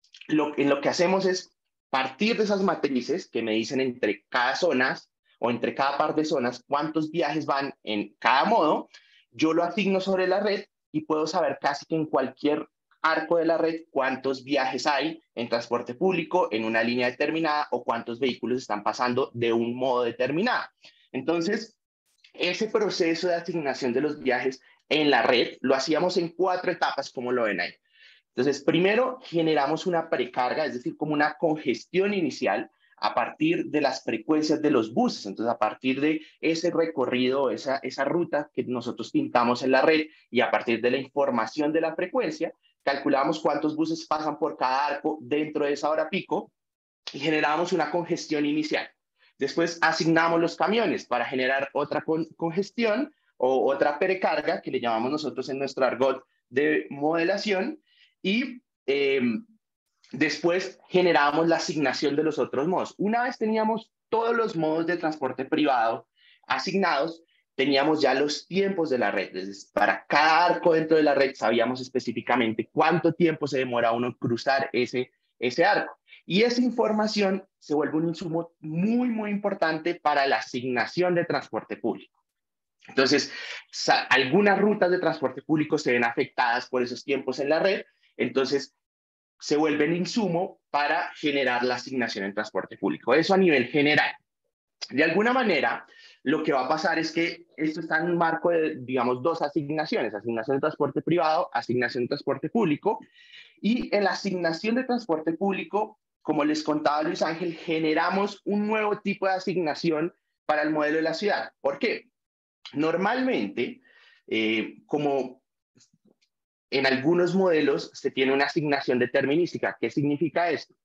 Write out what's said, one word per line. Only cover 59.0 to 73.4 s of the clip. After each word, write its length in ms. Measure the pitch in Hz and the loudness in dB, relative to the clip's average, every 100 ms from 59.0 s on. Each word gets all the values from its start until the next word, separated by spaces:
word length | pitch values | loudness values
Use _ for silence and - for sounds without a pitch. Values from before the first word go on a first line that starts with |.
| 139 135 123 110 - _ _ _ _ _ _ | 2 2 0 -2 -8 _ _ _ _ _ _
después 720 | 127 151 - 170 185 - - - | -2 -2 0 0 0 -2 -10 0
generamos 580 | 180 180 156 143 151 165 | 4 6 6 4 4 2
la 100 | 160 | 2
asignación 600 | - 151 135 - 147 143 | 0 0 0 0 0 0
de 80 | |
los 160 | 156 143 | 0 0
otros 260 | 117 127 160 | -2 -2 0
modos. 300 | 170 107 - | 0 -2 -4
Una 240 | 202 233 | -2 0
vez 160 | 254 - | -2 -2
teníamos 540 | 220 220 220 220 - _ _ | -2 0 0 -2 -6 _ _
todos 260 | 226 233 | 0 2
los 220 | 233 214 165 | 0 0 0
modos 300 | 156 160 165 | 0 0 0
de 100 | 175 | -2
transporte 480 | 156 156 127 127 | -2 -2 -4 -4
privado 640 | 131 156 147 123 113 120 - _ _ _ - | -2 2 2 2 2 -2 -8 _ _ _ -6
asignados, 760 | 131 190 190 175 139 165 - _ _ _ | -4 -2 0 2 2 -2 -6 _ _ _
teníamos 460 | - 135 139 147 151 | -2 2 4 4 4
ya 140 | 135 | 2
los 320 | 135 147 - - | 2 0 -4 -4
tiempos 420 | 180 196 190 151 | -2 0 0 0
de 100 | 123 | 0
la 120 | 101 | 2
red. 180 | 98 92 | 0 -4
Entonces, 420 | 92 98 98 - | -6 -10 -12 -6
para 320 | - 220 - - | 2 2 2 0
cada 400 | 147 156 160 175 | 4 6 6 4
arco 260 | 170 180 | 4 2
dentro 240 | 160 156 156 | 2 4 4
de 60 | |
la 120 | 151 | 4
red 200 | 135 135 | 4 2
sabíamos 460 | - 113 117 117 127 | 0 2 2 2 -2
específicamente 920 | 127 127 120 113 117 123 113 113 - | -4 -2 -2 -4 0 0 2 -2 -2
cuánto 400 | - 156 170 165 | 0 2 2 2
tiempo 340 | 156 165 151 | 2 2 0